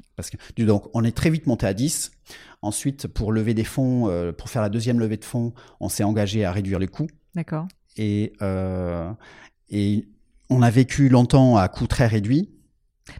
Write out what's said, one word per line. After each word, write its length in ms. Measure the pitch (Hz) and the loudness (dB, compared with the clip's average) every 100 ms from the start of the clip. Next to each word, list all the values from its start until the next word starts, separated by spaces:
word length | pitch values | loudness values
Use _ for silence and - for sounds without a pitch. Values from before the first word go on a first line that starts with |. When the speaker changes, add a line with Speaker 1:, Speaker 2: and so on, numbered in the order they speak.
| - | -14
Speaker 1:
Parce 160 | - - | -14 -14
que, 60 | - - - | -14 -14 -2
donc, 260 | 110 101 - | 2 2 0
on 80 | 120 | -2
est 120 | 113 - | -2 0
très 140 | 165 | 0
vite 160 | 156 143 | 0 0
monté 200 | - 107 | 0 0
à 80 | |
dix. 360 | 101 143 - - _ _ - - - | -2 -2 -4 -8 _ _ -20 -20 -10
Ensuite, 440 | 104 - 143 139 104 | -8 -4 -6 -6 -8
pour 240 | - 104 | -4 -2
lever 220 | 110 107 | 0 0
des 100 | 113 | 0
fonds, 440 | 110 - 131 127 110 | -2 -2 0 0 0
euh, 240 | 87 87 | -2 -4
pour 160 | 78 - | -8 -8
faire 120 | 127 | -4
la 60 | 107 | -2
deuxième 300 | 113 117 120 | -2 0 0
levée 160 | 110 107 | 0 -4
de 80 | |
fonds, 280 | - 120 117 - - _ | -6 -6 -6 -8 -20 _
on 80 | 92 | -8
s'est 160 | - | -2
engagé 400 | 104 107 101 107 | 0 0 0 0
à 80 | 95 | 0
réduire 260 | 98 95 92 | -2 -2 -2
les 80 | 92 | -4
coûts. 200 | - 156 - _ | -4 -8 -10 _
Speaker 2:
D'accord. 320 | 175 165 156 180 - _ - | -10 -6 -8 -8 -14 _ -6
Speaker 1:
Et, 360 | 107 104 107 - | -2 -2 -2 -4
euh, 680 | 98 92 95 92 90 85 85 107 - - - _ _ | -4 -2 -4 -4 -4 -6 -8 -10 -16 -20 -20 _ _
et 400 | 101 101 104 - _ _ _ _ | -2 0 0 -4 _ _ _ _
on 120 | 127 | 4
a 80 | 120 | 6
vécu 380 | 113 123 - 139 | 4 2 2 6
longtemps 480 | 123 123 139 131 113 | 6 6 6 6 6
à 120 | 92 | 2
coûts 180 | - 120 | -2 -4
très 200 | - 117 | 2 2
réduits. 440 | 110 101 143 208 _ _ _ _ _ - | 2 2 0 -2 _ _ _ _ _ -20